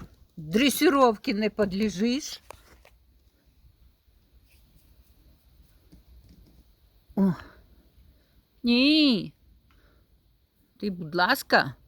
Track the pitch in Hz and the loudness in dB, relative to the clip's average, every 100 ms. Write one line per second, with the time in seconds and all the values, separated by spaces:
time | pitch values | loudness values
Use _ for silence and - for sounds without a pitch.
0 | - - _ - 156 202 277 - 311 277 | -18 -20 _ -18 -4 0 0 2 2 4
1 | 247 208 - 208 214 214 196 190 214 175 | 2 2 -4 -4 -4 -2 -4 -2 -4 -2
2 | 233 262 - - _ - _ - _ _ | -2 -2 -8 -16 _ -20 _ -20 _ _
3 | _ _ _ _ _ _ _ _ _ _ | _ _ _ _ _ _ _ _ _ _
4 | _ _ _ _ _ _ _ _ _ _ | _ _ _ _ _ _ _ _ _ _
5 | _ _ _ _ _ _ _ _ _ - | _ _ _ _ _ _ _ _ _ -20
6 | _ - - - - _ _ _ _ _ | _ -20 -20 -20 -20 _ _ _ _ _
7 | _ - 196 160 - - _ - _ _ | _ 0 0 0 -8 -20 _ -20 _ _
8 | - _ _ _ _ _ 240 240 277 311 | -20 _ _ _ _ _ -2 2 4 4
9 | 294 208 151 - _ _ _ _ _ _ | 4 2 -4 -14 _ _ _ _ _ _
10 | _ _ _ _ _ _ _ _ 208 180 | _ _ _ _ _ _ _ _ -8 -8
11 | 160 175 180 269 - 220 139 - | -6 -2 0 0 2 0 0 -6